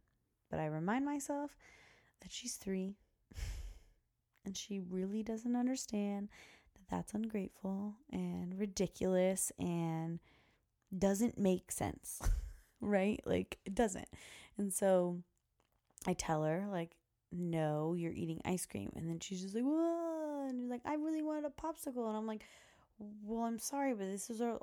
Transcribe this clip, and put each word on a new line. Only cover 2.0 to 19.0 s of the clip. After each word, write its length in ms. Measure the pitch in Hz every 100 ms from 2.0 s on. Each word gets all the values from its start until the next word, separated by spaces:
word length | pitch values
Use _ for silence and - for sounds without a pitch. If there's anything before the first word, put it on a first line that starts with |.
| _ _
that 100 | -
she's 240 | - 240 -
three, 400 | 202 190 190 202 _ _ _ -
<laughs> 1080 | - - - - - _ _ _ _ _ 202
and 100 | 190
she 220 | - 196
really 440 | 180 185 190 214
doesn't 320 | 220 220 240 247
understand 760 | 247 262 - 208 202 202 208 - - - _ -
that 120 | 190
that's 240 | 180 170
ungrateful 840 | 208 220 214 190 - 190 196 208 208 -
and 460 | 185 180 180 175 190
ridiculous 920 | 208 190 180 - 185 185 185 190 - -
and 600 | 180 170 165 160 165 170 - - _ _ _ _ _ 185
doesn't 400 | 196 196 240 -
make 340 | 196 180 -
sense, 500 | - - - - - - - -
<laughs> 300 | - - _
right? 400 | 208 202 196 - -
Like, 340 | 185 190 - -
it 100 | 190
doesn't. 320 | 226 185 - - - - - -
And 160 | 202
so 480 | 180 196 185 175 175 - _ _ _ _ _ _ - -
I 60 |
tell 300 | 175 - 156
her, 240 | 156 165 202
like, 240 | 190 165 - _ _ _
"No, 640 | 175 175 165 156 151 156 175
you're 180 | 170
eating 280 | - 165 160 -
ice 200 | 180 -
cream." 260 | - 98
And 140 | -